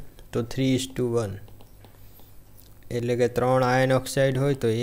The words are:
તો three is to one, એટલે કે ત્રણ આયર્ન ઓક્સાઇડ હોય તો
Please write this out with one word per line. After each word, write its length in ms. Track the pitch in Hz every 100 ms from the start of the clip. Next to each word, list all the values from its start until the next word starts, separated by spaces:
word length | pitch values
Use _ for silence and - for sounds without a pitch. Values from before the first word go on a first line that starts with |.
| - - -
તો 100 | 120
three 280 | 117 - 131 131
is 100 | - -
to 80 | 123 117
one, 200 | 107 98 - - - - - - - - - - - - - - -
એટલે 240 | 120 120 120
કે 120 | 120
ત્રણ 360 | 120 127 127
આયર્ન 300 | 123 127 131
ઓક્સાઇડ 440 | 131 - - 135 131
હોય 160 | 143
તો 180 | 135 117 113